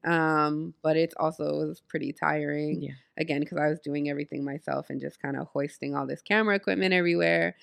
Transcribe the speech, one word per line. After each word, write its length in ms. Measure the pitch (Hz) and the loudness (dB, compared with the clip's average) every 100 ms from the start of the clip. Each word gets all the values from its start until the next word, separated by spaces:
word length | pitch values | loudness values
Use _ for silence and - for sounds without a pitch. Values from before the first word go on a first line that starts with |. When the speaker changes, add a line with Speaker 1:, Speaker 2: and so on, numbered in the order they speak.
Speaker 1:
Um, 720 | 165 165 160 156 151 151 165 - | 0 2 4 4 2 0 -6 -2
but 140 | 156 160 | 2 2
it's 180 | 165 - | 2 0
also, 260 | 160 - 147 147 | -4 -2 -2 -2
it 60 | 156 | -2
was 120 | - _ | -6 _
pretty 240 | 156 - | -6 -4
tiring. 680 | 147 156 151 147 147 151 165 | -2 0 0 -2 -2 -2 -4
Speaker 2:
Yeah. 100 | 143 135 _ - | -6 -12 _ -6
Speaker 1:
Again, 280 | 165 147 | -2 -2
'cause 140 | 151 156 | -2 0
I 100 | 151 | 0
was 100 | 160 | 0
doing 280 | 147 143 147 | -4 -4 -2
everything 340 | 143 147 143 | -4 -6 -6
myself 460 | 139 143 - 135 - | -6 -6 -4 -4 -4
and 100 | 139 | -8
just 200 | 147 - | -8 -8
kinda 220 | 143 139 | -6 -6
hoisting 500 | 151 143 143 - 139 | -4 -4 -4 -6 -6
all 120 | 143 135 | -4 -4
this 140 | 147 | -8
camera 320 | - 208 214 196 | 0 2 2 2
equipment 360 | 196 185 190 | 0 0 4
everywhere. 600 | 180 175 170 170 170 170 - | 4 4 4 4 4 2 -4